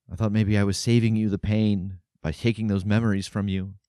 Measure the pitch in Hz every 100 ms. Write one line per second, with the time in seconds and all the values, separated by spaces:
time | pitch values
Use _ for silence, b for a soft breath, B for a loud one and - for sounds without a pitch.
0 | - 90 110 104 101 104 101 95 - 117
1 | 113 110 107 98 101 107 107 101 92 95
2 | _ _ 80 78 117 110 110 98 92 107
3 | 113 98 95 107 101 95 95 98